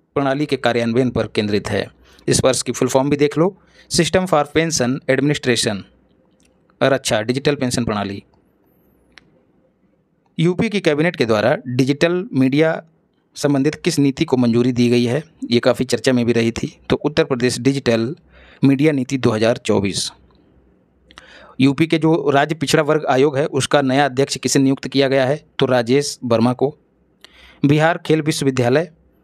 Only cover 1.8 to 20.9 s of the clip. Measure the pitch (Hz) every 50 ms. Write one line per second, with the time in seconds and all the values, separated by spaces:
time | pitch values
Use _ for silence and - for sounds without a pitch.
1.8 | - - - _ _ _ _ _ _ - 120 - - 131 123 - - 123 117 -
2.8 | 131 120 - 135 135 143 147 135 147 143 - 151 165 196 190 - _ _ _ -
3.8 | - _ - - 160 156 - 185 185 175 - 147 143 - - 151 165 165 160 -
4.8 | 120 120 135 151 - - 135 131 139 147 143 - - 131 117 - - 113 101 95
5.8 | - - _ _ _ _ _ _ _ _ _ _ _ _ _ _ _ _ _ _
6.8 | 127 135 135 123 - - 120 107 107 113 123 139 143 151 143 - 127 123 - 123
7.8 | 117 117 104 101 101 98 98 98 - _ _ _ _ _ _ _ _ _ _ _
8.8 | _ _ _ _ _ _ _ - _ _ _ _ _ _ _ _ _ _ _ _
9.8 | _ _ _ _ _ _ _ _ _ _ _ - 160 180 180 165 233 220 208 196
10.8 | 175 160 147 147 160 180 - - 131 107 110 104 110 123 156 220 - 127 123 127
11.8 | 135 131 143 139 170 170 180 180 196 247 - 131 131 131 135 147 160 160 160 -
12.8 | - _ _ _ _ _ _ _ _ _ _ - - 143 143 135 135 151 147 -
13.8 | - 180 - 147 143 139 131 - 160 - 135 127 123 117 113 117 120 131 123 120
14.8 | 120 120 120 123 120 117 123 151 156 - _ _ - - 120 113 - 127 120 -
15.8 | 131 - 120 107 - 135 127 123 117 117 117 117 117 117 117 - - - - _
16.8 | _ - - - - 147 151 165 156 - 139 120 123 127 - 120 120 135 139 139
17.8 | 127 120 117 113 113 123 175 - _ _ - - - - - _ - 139 139 131
18.8 | 147 156 147 135 123 - 139 131 120 120 110 107 110 113 123 - - - 104 101
19.8 | 98 98 87 - - - - _ _ _ _ _ _ _ _ _ _ _ _ _
20.8 | _ _